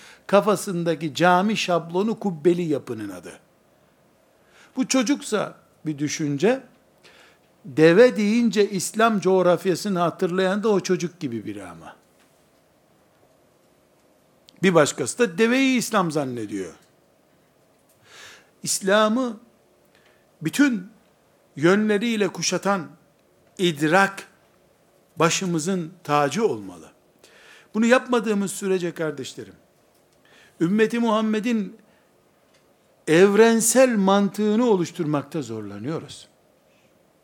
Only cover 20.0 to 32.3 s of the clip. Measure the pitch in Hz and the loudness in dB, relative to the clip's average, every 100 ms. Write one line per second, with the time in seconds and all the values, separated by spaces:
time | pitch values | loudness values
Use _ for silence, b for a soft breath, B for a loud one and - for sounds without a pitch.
20 | b b b - 160 196 285 220 185 _ | b b b -10 -6 0 2 0 -8 _
21 | _ _ _ _ _ - 160 202 214 208 | _ _ _ _ _ -2 2 2 2 0
22 | 233 220 185 - 160 180 190 196 143 - | -2 -2 -2 -4 -4 -4 -2 -2 -4 -16
23 | _ _ _ _ _ - 175 143 151 180 | _ _ _ _ _ -4 -2 0 2 4
24 | 196 - - _ _ _ _ _ _ _ | 2 -2 -18 _ _ _ _ _ _ _
25 | _ - 165 - 190 170 151 190 160 - | _ 0 0 0 -4 -4 -4 -6 -6 -12
26 | - 147 143 139 220 113 95 87 - _ | -2 0 0 0 -2 -4 -10 -18 -20 _
27 | _ _ b b b b b 214 226 254 | _ _ b b b b b 0 4 2
28 | 240 240 220 202 196 - 196 185 170 160 | 2 -2 0 -2 -4 -6 -4 -2 -4 -6
29 | 156 139 123 - 98 90 _ _ _ _ | -8 -8 -12 -14 -18 -20 _ _ _ _
30 | _ _ b b b b 170 208 220 233 | _ _ b b b b 0 2 2 2
31 | 233 214 220 214 214 226 185 - _ b | 0 0 0 -2 -2 -2 -4 -10 _ b
32 | b _ _ | b _ _